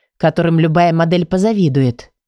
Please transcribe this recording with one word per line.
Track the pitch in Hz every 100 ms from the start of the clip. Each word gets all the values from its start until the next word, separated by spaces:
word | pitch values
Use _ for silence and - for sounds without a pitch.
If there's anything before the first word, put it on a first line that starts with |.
| _ _
которым | 165 156 165 165
любая | 165 160 175
модель | 165 165 180 165
позавидует. | 185 208 214 170 135 131 120 - _